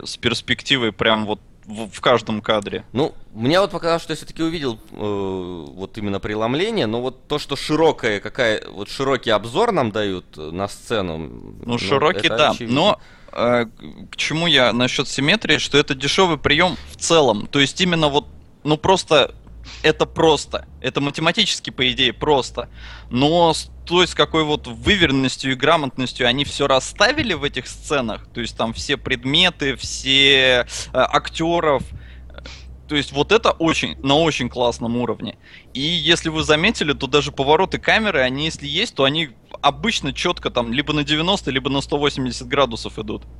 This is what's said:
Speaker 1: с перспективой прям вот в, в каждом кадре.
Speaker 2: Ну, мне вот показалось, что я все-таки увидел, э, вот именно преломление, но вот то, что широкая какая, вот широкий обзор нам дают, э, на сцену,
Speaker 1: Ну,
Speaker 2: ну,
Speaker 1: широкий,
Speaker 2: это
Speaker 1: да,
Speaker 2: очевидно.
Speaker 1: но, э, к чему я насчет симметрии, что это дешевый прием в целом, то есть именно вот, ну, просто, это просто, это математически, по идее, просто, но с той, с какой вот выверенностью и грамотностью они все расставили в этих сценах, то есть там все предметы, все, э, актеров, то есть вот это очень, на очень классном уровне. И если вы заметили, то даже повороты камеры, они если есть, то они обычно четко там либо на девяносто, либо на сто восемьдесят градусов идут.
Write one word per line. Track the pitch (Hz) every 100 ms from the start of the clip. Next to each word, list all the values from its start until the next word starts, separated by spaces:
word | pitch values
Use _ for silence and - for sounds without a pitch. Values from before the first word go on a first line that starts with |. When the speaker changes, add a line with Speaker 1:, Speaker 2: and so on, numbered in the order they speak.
Speaker 1:
с | - -
перспективой | 120 107 - 123 - 139 113
прям | 101 113 110 104
вот | 104 - - -
в, | 107 110
в | -
каждом | 147 120 - 107
кадре. | 107 110 98 95 -
Speaker 2:
Ну, | 110 147 - -
мне | 107 117 175
вот | 196
показалось, | 170 170 165
что | -
я | 156
все-таки | - -
увидел, | 165 165 139 110 -
э, | - 104 101 98 95 90 90 71
вот | 85 95 -
именно | 101 98
преломление, | 101 107 113 135 202 226 117
но | 113
вот | 127 131 -
то, | 151
что | - 139
широкая | - 151 160 135 120 101
какая, | 107 104 120 107 -
вот | - 101
широкий | - 135 131 120
обзор | 107 110 135 233
нам | 190 120
дают, | 104 104 92 - -
э, | 76
на | 85 98
сцену, | - - 117 92 80
Speaker 1:
Ну, | 78 58 53 -
Speaker 2:
ну, | - 120
Speaker 1:
широкий, | 95 139 147 - 165
Speaker 2:
это | 120
Speaker 1:
да, | 147
Speaker 2:
очевидно. | 110 117
Speaker 1:
но, | 127 190 - - - -
э, | - 113 120 113 - 76 - -
к | -
чему | - 151 170
я | 143 123
насчет | 107 123 - 139
симметрии, | - 139 214 - 151
что | - 143
это | 147
дешевый | 135 139 - 185 151
прием | 131 147 180 139 -
в | -
целом, | - 165 139 104 -
то | 143
есть | 135 -
именно | 185 165 151
вот, | 139 - - - -
ну, | 147 156
просто, | - 185 - 151 113 - - - - -
это | 156 151 156
просто, | - 160 147 - - - -
это | 131 147
математически, | 143 143 160 175 202 - -
по | - 127
идее, | 123 131
просто, | 110 139 143 120 - 117 - - - -
но | 120 143 170 170
с | 151 - - -
той, | 175 175
с |
какой | - 147 160
вот | 156 151 127
выверенностью | 113 120 202 165 135 131 - 135
и |
грамотностью | 131 135 170 139 - 123 - 123
они | 127
все | 143 - 139
расставили | 131 - - 208 294 262
в | 165
этих | 139 - -
сценах, | - - 147 120 95 -
то | -
есть | 113 -
там | 113
все | 113 - 135
предметы, | - 127 123 151 180 170 143 123
все, | - - 131 135 139 139 131 127 117 - -
э, | 127
актеров, | 127 147 - - 165 170 156 135 - - - - - - - - - - -
то | 147
есть | 135
вот | 139 143
это | 208 220
очень, | - 165 151 123 -
на | 135 143
очень | 165 135 123
классном | 120 120 117 117 120
уровне. | 120 107 - - - - -
И | 123
если | 147 175 151 165 165
вы | 156
заметили, | 147 151 185 233 156
то | 131 135
даже | 147 143
повороты | - 135 156 185 135
камеры, | - 190 214 165
они | 127 131 160
если | - 143
есть, | 151 226
то | -
они | 135 151 160 - _ -
обычно | 139 135 190 226 170
четко | - 175 175 -
там | - 117
либо | 120 143
на | 151
девяносто, | 147 151 165 196 -
либо | 135 131
на | 139
сто | - 147
восемьдесят | 143 139 127 113 123
градусов | 135 131 113 104 -
идут. | 107 107 - -